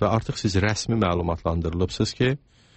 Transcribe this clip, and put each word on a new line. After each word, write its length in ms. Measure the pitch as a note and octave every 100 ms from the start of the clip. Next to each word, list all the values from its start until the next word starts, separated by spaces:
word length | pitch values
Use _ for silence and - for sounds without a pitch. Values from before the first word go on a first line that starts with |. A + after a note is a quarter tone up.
və 60 | G2+
artıq 320 | A2+ - -
siz 180 | A2 F#2
rəsmi 380 | G#2 G#2 -
məlumatlandırılıbsınız 1200 | A2+ F#2+ F2 E2+ E2 E2+ E2 E2 E2+ F2+ - A2
ki, 240 | - B2+ C#3 - _ _